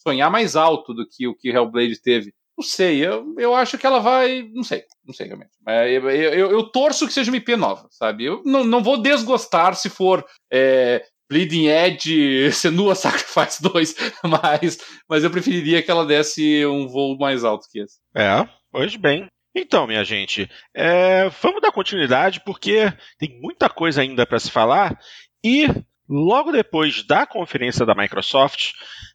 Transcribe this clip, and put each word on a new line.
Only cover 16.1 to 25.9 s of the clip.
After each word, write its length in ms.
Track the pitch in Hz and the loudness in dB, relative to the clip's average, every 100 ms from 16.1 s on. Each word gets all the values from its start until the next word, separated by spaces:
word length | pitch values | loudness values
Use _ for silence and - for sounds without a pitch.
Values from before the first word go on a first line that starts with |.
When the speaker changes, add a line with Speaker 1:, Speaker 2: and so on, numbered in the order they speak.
| 147 151 - 151 151 147 | 2 0 0 0 2 0
Speaker 1:
um 200 | 143 135 | -2 -4
voo 300 | 131 139 135 | -4 -4 -2
mais 280 | 139 131 | -2 0
alto 220 | 117 107 - | -2 -2 -6
que 60 | 110 | -14
esse. 180 | 101 _ _ | -14 _ _
Speaker 2:
É, 320 | - 104 107 233 _ _ | -2 0 0 -2 _ _
pois 240 | 143 202 | -6 -6
bem. 320 | 214 160 147 95 _ _ - | -2 0 0 -4 _ _ -10
Então, 300 | - - 123 | -2 0 0
minha 180 | 110 | -2
gente, 420 | 98 107 95 - 98 - - - | -2 -4 -4 -6 -8 -10 -14 -4
é, 540 | 160 180 185 190 190 - | 0 2 4 2 0 -2
vamos 220 | 339 403 | -2 0
dar 100 | 415 | -2
continuidade, 720 | - 190 196 139 127 185 185 | -2 -4 -2 0 2 2 -2
porque 480 | - 185 196 214 214 - - - | -10 -8 -2 2 0 -2 -14 -10
tem 220 | 185 120 | -10 -10
muita 300 | 131 359 - | -12 -2 -2
coisa 320 | - 165 143 | 0 -2 0
ainda 240 | 135 127 117 | -2 0 0
pra 120 | 113 | 0
se 120 | - | -2
falar, 500 | 123 113 156 190 127 - - - _ | 0 2 4 0 -4 -16 -20 -20 _
e 240 | 220 269 302 - - | 0 2 2 0 -6